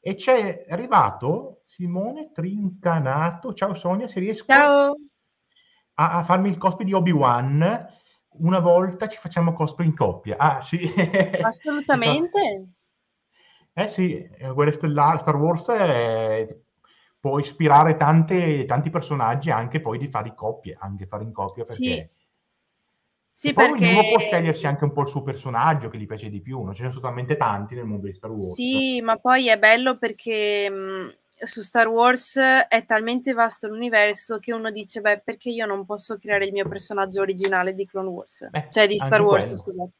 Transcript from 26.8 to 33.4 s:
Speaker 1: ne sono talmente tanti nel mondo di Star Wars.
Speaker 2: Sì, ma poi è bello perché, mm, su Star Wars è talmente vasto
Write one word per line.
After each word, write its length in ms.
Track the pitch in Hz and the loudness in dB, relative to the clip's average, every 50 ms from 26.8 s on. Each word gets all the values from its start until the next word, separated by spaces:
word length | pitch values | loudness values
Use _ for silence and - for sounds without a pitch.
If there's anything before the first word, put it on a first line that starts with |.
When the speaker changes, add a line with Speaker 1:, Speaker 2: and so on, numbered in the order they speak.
| 123 | -8
Speaker 1:
ne 60 | 131 | -8
sono 120 | 127 131 | -8 -8
talmente 360 | 123 123 120 123 127 127 151 | -8 -8 -6 -6 -4 -4 0
tanti 380 | 147 135 113 101 101 104 104 123 | 0 0 0 0 -2 -6 -8 -10
nel 100 | 123 120 | -10 -8
mondo 220 | 110 104 98 95 | -8 -8 -8 -8
di 60 | 101 95 | -10 -12
Star 160 | - - 110 | -12 -12 -10
Wars. 260 | 110 107 98 90 90 | -8 -8 -8 -8 -6
Speaker 2:
Sì, 460 | - 247 247 262 269 269 262 254 247 | -6 -4 -2 0 0 0 -2 -2 -2
ma 160 | 226 226 226 | -2 -2 -2
poi 300 | 220 _ 247 254 262 262 233 | 0 _ 2 2 2 4 2
è 80 | 220 | 2
bello 400 | 208 214 214 226 240 254 262 247 | 4 6 6 6 6 4 -2 -2
perché, 720 | 254 240 226 202 - - 226 220 214 208 208 208 202 202 196 | -2 -4 -6 -6 -6 -6 -4 -2 -2 0 0 0 0 -2 -4
mm, 380 | 196 196 190 190 190 190 180 117 - _ _ _ _ _ - | -4 -6 -8 -8 -8 -10 -10 -12 -16 _ _ _ _ _ -8
su 180 | 220 - 226 | -8 -6 -4
Star 260 | 202 - - 240 226 | -4 0 2 2 2
Wars 500 | 226 226 226 240 247 254 247 - - - | 4 4 4 4 4 4 2 -2 -2 0
è 480 | 269 262 262 262 262 - - 226 226 226 | 2 2 4 4 2 2 2 0 -2 0
talmente 480 | _ 226 214 220 226 247 254 247 277 247 | _ -2 0 0 -2 -4 -4 -2 -2 0
vasto 340 | 233 | 2